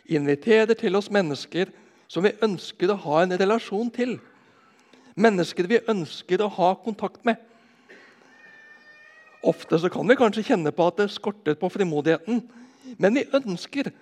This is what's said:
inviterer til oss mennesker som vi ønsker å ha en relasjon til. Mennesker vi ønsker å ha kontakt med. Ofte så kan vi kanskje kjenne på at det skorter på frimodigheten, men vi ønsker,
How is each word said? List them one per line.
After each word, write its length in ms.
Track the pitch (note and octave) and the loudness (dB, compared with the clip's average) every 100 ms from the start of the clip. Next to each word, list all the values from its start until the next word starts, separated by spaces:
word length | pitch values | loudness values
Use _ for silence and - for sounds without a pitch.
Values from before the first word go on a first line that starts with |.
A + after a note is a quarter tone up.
| - | -4
inviterer 720 | D#3 C#3+ C#3+ A3+ A3 A3 A3+ | 0 0 0 4 4 4 0
til 160 | A3 | 0
oss 160 | F#3+ G3+ | -2 0
mennesker 640 | G3+ D#3+ C3+ - D#3 F#3 - _ _ - | 0 0 -4 -6 -6 -6 -8 _ _ -10
som 160 | E3 | 0
vi 160 | G3 - A3+ | 0 2 -2
ønsker 480 | E3 - - F3+ | -2 -8 -2 -2
å 60 | G3+ D#3+ | 0 0
ha 160 | D#3 | 2
en 100 | F#3 | 2
relasjon 560 | F3+ G3 A3+ - G3+ A#3+ | 2 0 0 -2 -6 -4
til. 300 | - B3 E3 - _ _ _ _ _ _ _ - - | -4 -4 -6 -12 _ _ _ _ _ _ _ -12 2
Mennesker 480 | A3 F#3+ E3 - F3 | 2 4 -2 -2 0
vi 160 | A#3 - | 0 2
ønsker 560 | G#3 D3+ - - F3+ G#3 | -2 -4 -8 -2 -2 0
å 80 | G3 | 0
ha 140 | F3+ F#3+ | 0 0
kontakt 480 | A#3 G#3 G3+ - A#3+ | -4 -6 -8 -4 -2
med. 220 | A3 - _ _ _ _ - - _ _ - D#5 D#5 D#5 - - - - - - _ | -2 -6 _ _ _ _ -20 -20 _ _ -20 -20 -20 -20 -20 -20 -20 -20 -20 -20 _
Ofte 320 | - E3 - E3 | -2 -2 0 0
så 60 | F3 | 0
kan 160 | - E3+ | 0 2
vi 80 | |
kanskje 300 | C4+ A#3 A3 G#3 | 4 4 0 -2
kjenne 240 | A3 D3+ | 0 0
på 140 | C#3+ F3 | 0 0
at 140 | F3 | 2
det 80 | G3+ | -2
skorter 460 | G3+ G#3+ G3+ - D3+ | -4 -8 -6 -4 -2
på 80 | F#3 | -2
frimodigheten, 720 | G3 F#3 D3 C#3+ D#3+ - A#3 - - - _ C4 A3+ | -2 -2 0 0 0 0 -4 -4 -16 -20 _ -18 0
men 140 | F#3+ C4 | 2 2
vi 60 | - | 0
ønsker, 540 | C4+ B3 F3 - C#4 F3 - | -2 -2 -8 -8 -8 -8 -10